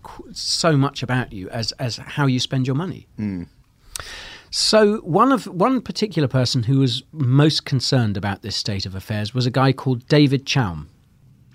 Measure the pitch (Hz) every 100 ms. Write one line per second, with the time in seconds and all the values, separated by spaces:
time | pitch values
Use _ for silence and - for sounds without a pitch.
0 | - - - - - - 170 143 139 -
1 | 123 127 117 101 92 120 107 - 127 -
2 | - - 139 127 - 135 127 135 180 -
3 | - - 104 90 87 _ _ _ - -
4 | - - - - - - - 214 208 220
5 | 180 170 254 247 190 175 220 262 - -
6 | 220 165 139 131 120 131 113 135 135 120
7 | - 156 123 135 151 - - 135 - 131
8 | 110 95 101 98 104 - - 98 98 92
9 | - 107 107 127 123 131 135 131 135 120
10 | - 151 143 135 - 143 104 80 71 _
11 | _ _ _ _ _